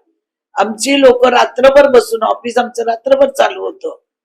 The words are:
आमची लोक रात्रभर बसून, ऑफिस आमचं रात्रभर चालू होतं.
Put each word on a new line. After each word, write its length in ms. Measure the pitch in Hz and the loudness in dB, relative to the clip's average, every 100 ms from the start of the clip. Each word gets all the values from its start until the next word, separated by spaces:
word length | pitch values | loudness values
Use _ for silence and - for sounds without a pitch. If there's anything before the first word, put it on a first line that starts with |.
| _ _ _ _ _ | _ _ _ _ _
आमची 460 | - 220 220 269 277 | -6 -6 -6 -4 2
लोक 260 | 262 247 247 | 4 4 2
रात्रभर 640 | 240 226 - 262 277 269 | 0 -2 0 2 4 4
बसून, 320 | 247 220 226 | 2 0 -4
ऑफिस 360 | 214 - 240 240 | -4 -6 -6 -4
आमचं 260 | 226 233 | -4 -6
रात्रभर 460 | 226 226 269 269 269 | -6 -6 -2 0 0
चालू 300 | - 214 190 | 0 -4 -4
होतं. 380 | 190 - - - _ _ | -12 -12 -14 -16 _ _